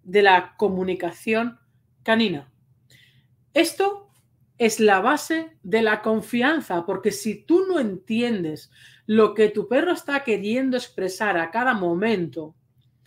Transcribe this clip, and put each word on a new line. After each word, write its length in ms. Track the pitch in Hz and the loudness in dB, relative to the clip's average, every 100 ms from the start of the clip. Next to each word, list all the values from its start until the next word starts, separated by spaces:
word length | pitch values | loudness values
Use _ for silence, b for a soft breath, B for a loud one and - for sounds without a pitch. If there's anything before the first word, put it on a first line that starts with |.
de 180 | - 196 | -2 4
la 340 | 196 180 175 - | 6 6 2 -4
comunicación 1000 | 202 185 185 185 170 - 226 220 240 - _ _ _ _ | -2 -2 -4 -4 -6 -8 -4 -2 -2 -8 _ _ _ _
canina. 480 | - 226 220 147 - _ _ _ _ b b b b _ _ | 0 2 2 -2 -10 _ _ _ _ b b b b _ _
Esto 560 | 294 330 - 392 403 - _ _ _ _ - | 0 0 0 -4 -4 -14 _ _ _ _ -2
es 220 | 226 214 | 0 4
la 200 | 214 190 | 4 4
base 580 | 220 294 - 320 320 _ | 2 0 -2 -6 -6 _
de 180 | 185 220 | -4 0
la 200 | 220 214 | 2 0
confianza, 840 | 220 220 - 240 254 320 - 175 175 | -2 -4 -2 0 0 0 -2 -4 -4
porque 260 | 190 214 | -2 -4
si 320 | 196 220 202 | -4 -6 -6
tú 220 | - 349 381 | 2 2 2
no 120 | 349 | 0
entiendes 920 | 220 180 - 220 240 214 160 151 - b b b - | -2 -6 -4 -2 -2 -2 -4 -8 -14 b b b 0
lo 280 | 220 208 | 4 4
que 160 | 214 214 | 4 2
tu 180 | 208 185 | 2 0
perro 260 | 254 339 | 0 0
está 300 | 320 - 277 | -2 -2 -4
queriendo 540 | 269 196 202 240 269 247 | -2 -2 -2 -2 -2 -4
expresar 600 | - - 185 185 208 175 | -6 -6 -6 -4 -2 -2
a 120 | 165 | -2
cada 240 | 226 254 | -2 0
momento, 800 | 226 175 170 220 202 165 165 156 _ _ _ _ _ | 0 0 0 0 0 -2 -8 -14 _ _ _ _ _